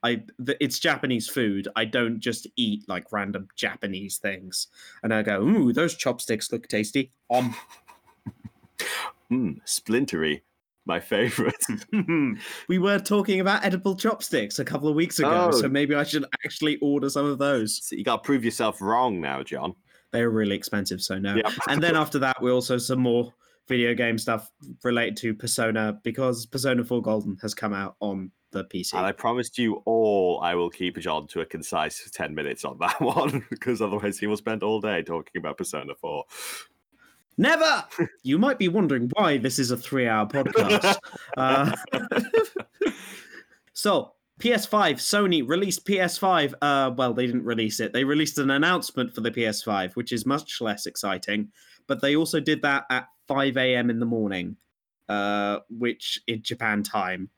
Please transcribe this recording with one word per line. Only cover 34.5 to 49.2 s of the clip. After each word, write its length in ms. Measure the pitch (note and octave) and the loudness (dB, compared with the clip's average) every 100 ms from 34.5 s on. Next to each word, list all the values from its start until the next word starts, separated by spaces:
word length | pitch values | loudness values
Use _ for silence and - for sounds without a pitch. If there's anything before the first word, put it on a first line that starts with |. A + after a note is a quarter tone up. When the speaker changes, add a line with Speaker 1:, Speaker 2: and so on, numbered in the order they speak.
| A2 | -2
Speaker 2:
all 160 | G#2 A2 | 0 0
day 240 | G#2 F#2 | 0 -2
talking 340 | D#2+ E2 D2+ - | -2 -6 -6 -8
about 200 | D#2+ D2 | -8 -6
Persona 380 | F2+ D2+ C#2+ C#2 | -8 -8 -10 -10
four. 280 | D#2+ D2 - - - - - _ _ _ _ _ _ - | -8 -8 -8 -14 -12 -12 -16 _ _ _ _ _ _ 0
Speaker 1:
Never! 460 | A3+ D#4+ G#3+ G3 - - | 2 4 4 2 -2 -4
<laughs> 80 | E3+ - | -4 -4
You 160 | C3 D3+ | 0 2
might 180 | C4 C4+ | 4 4
be 100 | F#3 | 2
wondering 440 | F#3 E3+ C3 A#2+ G3 | 4 2 2 0 2
why 220 | F#3 C#3+ | 4 4
this 220 | B2 B2+ | 0 0
is 100 | B2 | 0
a 60 | B2 | -2
three-hour 480 | - C3+ A#2+ A2 G#2 | -2 0 2 2 2
podcast. 680 | C#3+ C3 - G3 G#3 G3 F#3+ - - | 0 2 2 4 4 4 2 -2 -18
Speaker 2:
<laughs> 200 | - - | -12 0
Speaker 1:
Uh, 340 | C3 C3+ C#3 G#3+ - | 2 4 2 0 -4
<laughs> 280 | C4+ - B3+ - A4+ A4 - - _ G4+ - - - - - - _ _ | -6 -2 -2 2 2 2 -4 -12 _ -2 -2 -16 -18 -18 -20 -20 _ _
so, 400 | - G#3 F3 - _ _ _ | -2 2 2 0 _ _ _
P 140 | A#3 | 2
S 120 | A3+ G#3+ | 2 2
five, 320 | G#3+ F3+ C3 | 4 4 2
Sony 500 | - G#3 G3+ E3 A#2+ | 2 4 4 4 2
released 380 | E3+ G3+ - - | 0 0 -2 0
P 140 | G3 | 2
S 180 | F3+ - | 2 2
five. 360 | F#3+ F3 C#3+ C#3+ | 2 4 2 0
Uh, 300 | D3 C#3 C3+ B2 | 2 4 2 2
well, 180 | B2+ | 0
they 120 | A#2 B2 | 2 2
didn't 200 | B2 A2 | 0 0
release 340 | A2+ A2 - | 0 0 0
it. 140 | A2+ | -2
They 100 | A#2+ | 0
released 340 | C3+ D3 D3+ - | 2 2 0 0
an 140 | C3+ | 2
announcement 640 | C#3 E3 F3+ B2+ - B2 | 4 4 2 -2 -4 -4
for 80 | - | -2